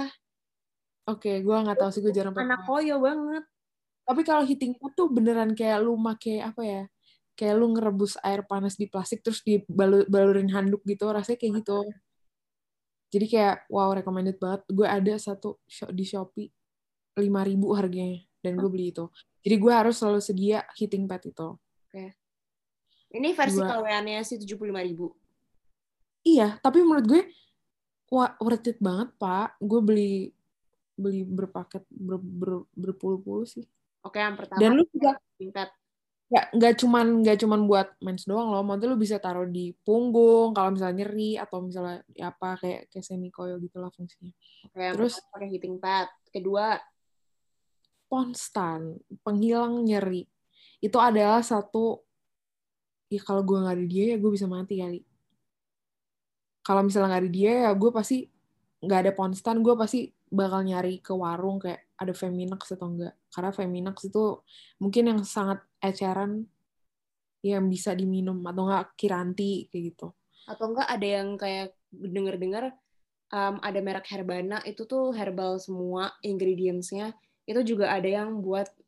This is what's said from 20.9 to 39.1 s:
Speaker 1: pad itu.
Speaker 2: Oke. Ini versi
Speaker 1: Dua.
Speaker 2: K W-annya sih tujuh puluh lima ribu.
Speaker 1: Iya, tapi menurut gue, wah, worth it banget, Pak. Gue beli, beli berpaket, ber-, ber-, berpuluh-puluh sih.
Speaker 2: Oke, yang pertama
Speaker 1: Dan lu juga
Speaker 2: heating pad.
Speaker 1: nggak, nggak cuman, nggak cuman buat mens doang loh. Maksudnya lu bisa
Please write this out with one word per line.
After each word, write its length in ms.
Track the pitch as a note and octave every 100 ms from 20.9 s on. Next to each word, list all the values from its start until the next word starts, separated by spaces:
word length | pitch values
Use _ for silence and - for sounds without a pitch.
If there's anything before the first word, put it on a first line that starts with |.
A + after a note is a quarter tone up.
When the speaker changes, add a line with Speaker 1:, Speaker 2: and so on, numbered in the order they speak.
| F#3+ F#3+
Speaker 1:
pad 200 | F3+ -
itu. 320 | - D#3+ F3
Speaker 2:
Oke. 480 | _ _ _ F#3+ F#3+ - _ _ _ _ _ _ _ _ _
Ini 240 | A3+ D4+
versi 240 | F4 C#4 G3
Speaker 1:
Dua. 80 | F#3+
Speaker 2:
K 60 | A#3
W-annya 400 | G#3+ G#3 G#3+ G#3+
sih 160 | A3 A#3
tujuh 200 | G3+ G#3
puluh 120 | G#3
lima 160 | F#3+ F3+
ribu. 240 | E3+ E3+ - _ _ _ _ _ _ _ _ _ _
Speaker 1:
Iya, 400 | E4 D4+ G#3 G#3+
tapi 240 | C4+ D#4+ E4+
menurut 200 | D4+ A3
gue, 160 | D#4 G4 - _ _ _ _ _ _ -
wah, 240 | B3+ B3 -
worth 320 | A3 A3+ A#3+
it 80 | A3+
banget, 320 | G3 F#3 B3 -
Pak. 400 | F#3+ F#3 A3+ -
Gue 240 | G3+ A#3
beli, 480 | G#3+ G#3+ G3+ G3 F#3+ - _ _ _ _ _
beli 320 | - G3 G3 F#3+
berpaket, 600 | F#3 F#3+ F#3 F3+ F#3+ -
ber-, 320 | - F#3 F#3
ber-, 480 | F#3 F3+ F#3 F3+ -
berpuluh-puluh 720 | - F#3 F#3+ F#3+ F#3+ G3 G#3 A#3
sih. 200 | A#3 A3+ _ _ _
Speaker 2:
Oke, 160 | G3 G#3
yang 220 | G#3 G3+
pertama 240 | - F#3+
Speaker 1:
Dan 160 | A3 C4+
lu 60 | E4+
juga 300 | D4 C#4 C4+ _ -
Speaker 2:
heating 160 | F#3+
pad. 160 | G3 F#3+ _ _ _ _ _ -
Speaker 1:
nggak, 160 | A#3+ - A3+
nggak 180 | A#3 A#3
cuman, 260 | B3 A#3+ A3+ A3+
nggak 180 | G#3+ G#3
cuman 180 | G#3+ G#3+ G#3
buat 220 | G3 F#3+ -
mens 240 | F#3 F#3
doang 240 | - G#3 A#3
loh. 140 | G3
Maksudnya 280 | G3+ G3+ A#3
lu 60 | A#3+
bisa 160 | G#3